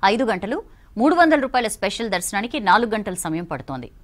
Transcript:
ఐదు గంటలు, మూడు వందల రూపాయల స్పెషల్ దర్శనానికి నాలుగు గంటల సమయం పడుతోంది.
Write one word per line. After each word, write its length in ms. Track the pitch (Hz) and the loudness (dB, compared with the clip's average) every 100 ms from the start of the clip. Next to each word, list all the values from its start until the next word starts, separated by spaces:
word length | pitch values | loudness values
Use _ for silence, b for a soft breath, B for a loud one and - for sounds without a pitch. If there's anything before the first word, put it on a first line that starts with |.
ఐదు 200 | 190 214 | 2 2
గంటలు, 320 | 254 190 202 302 440 b b - | 0 -2 -4 -6 -8 b b 0
మూడు 180 | 262 | 2
వందల 240 | 339 330 302 | 6 4 4
రూపాయల 280 | 262 262 233 | 2 -2 -2
స్పెషల్ 420 | 208 202 - 226 | -2 -4 -4 -4
దర్శనానికి 500 | 190 175 202 226 208 | -4 -2 -6 -4 -4
నాలుగు 300 | 202 190 233 | 4 4 4
గంటల 200 | 214 202 | -2 -4
సమయం 320 | 185 170 160 175 | -6 -4 -6 -6
పడుతోంది. 360 | 143 - 135 123 - | -10 -8 -10 -12 -18